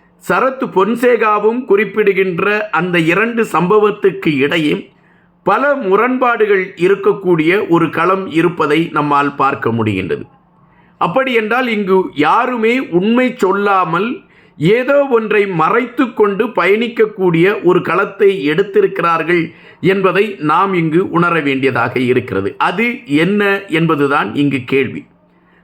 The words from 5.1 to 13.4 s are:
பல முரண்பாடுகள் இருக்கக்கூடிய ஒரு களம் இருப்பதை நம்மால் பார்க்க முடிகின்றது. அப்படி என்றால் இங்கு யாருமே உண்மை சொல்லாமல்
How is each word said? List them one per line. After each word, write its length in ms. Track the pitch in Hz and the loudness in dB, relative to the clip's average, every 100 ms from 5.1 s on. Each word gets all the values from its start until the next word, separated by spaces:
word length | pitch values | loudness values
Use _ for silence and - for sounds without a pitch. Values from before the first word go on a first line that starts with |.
| _ _ _ | _ _ _
பல 320 | - 208 277 285 | -2 0 0 0
முரண்பாடுகள் 1000 | 196 196 247 254 247 226 208 202 185 - | 0 2 2 0 0 2 2 2 -2 -2
இருக்கக்கூடிய 920 | 180 196 208 170 175 165 156 190 196 | 0 2 0 0 2 2 2 0 2
ஒரு 200 | 165 160 | 0 0
களம் 420 | - 170 190 190 | 0 0 -2 -2
இருப்பதை 580 | 156 170 165 151 156 165 | -2 0 0 0 0 0
நம்மால் 440 | 156 147 143 143 139 | -2 0 0 0 0
பார்க்க 360 | 139 135 123 | -2 -2 -2
முடிகின்றது. 540 | 113 110 95 87 73 - _ _ _ _ _ _ - | -2 -2 -2 -4 -6 -10 _ _ _ _ _ _ -6
அப்படி 360 | 175 254 262 | -2 0 0
என்றால் 340 | 233 214 240 254 | 0 0 -2 -2
இங்கு 420 | 208 190 185 160 | -2 0 0 0
யாருமே 680 | 139 151 185 254 240 220 254 | 0 2 2 0 0 0 0
உண்மை 540 | - 165 202 240 254 | -2 0 2 2 0
சொல்லாமல் 840 | 240 | 0